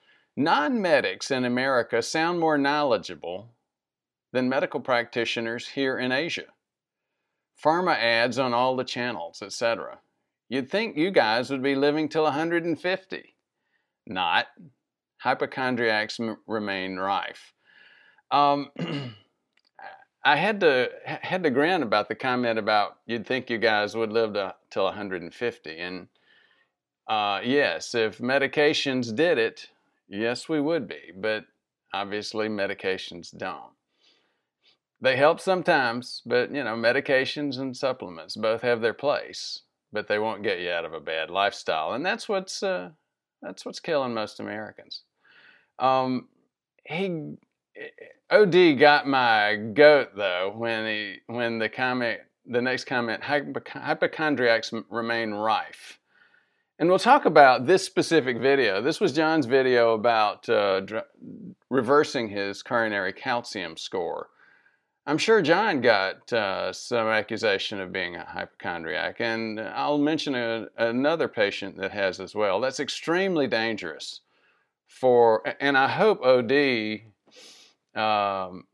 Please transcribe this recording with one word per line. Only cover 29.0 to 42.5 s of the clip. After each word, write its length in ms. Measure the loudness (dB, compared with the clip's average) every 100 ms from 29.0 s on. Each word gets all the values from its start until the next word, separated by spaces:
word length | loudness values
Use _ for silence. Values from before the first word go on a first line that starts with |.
| -4
did 220 | 0 2 2
it, 320 | 0 -4 -18 _ _ _ _
yes, 400 | -6 -4 -4 -4
we 140 | -2
would 260 | 0 -2 -4
be. 240 | -12 -16
But 300 | -8 -4 -4 -8 _ _ _ _
obviously 560 | -8 -6 -8 -6 -4 -4
medications 880 | -2 -4 -4 -4 -4 -8 -14 -16 -12
don't. 380 | -10 -10 -16 _ _ _ _ _ _ _ _ _ _ _ _ _
They 140 | 0 4
help 240 | 4 4
sometimes, 800 | 0 0 2 2 2 -2 -8 -16 -2
but, 240 | 0 0
you 80 | -4
know, 140 | -4 0
medications 840 | 2 2 2 2 2 -4 -6 -6
and 160 | -8
supplements 600 | -4 -4 -4 -10 -14 -14 -4
both 240 | -2 0
have 220 | 0 0
their 100 | 0
place, 680 | -2 -2 -2 -4 -12 -12 -14 _ _ _
but 180 | -8 -2
they 100 | -2
won't 240 | -2 -4
get 180 | -4 -4
you 100 | -2
out 140 | -4
of 80 | -4
a 80 | -10
bad 300 | -6 -6 -4
lifestyle. 640 | 0 0 -2 -4 -2 -2
And 100 | -4
that's 240 | -4 -6 -4
what's, 340 | -6 -4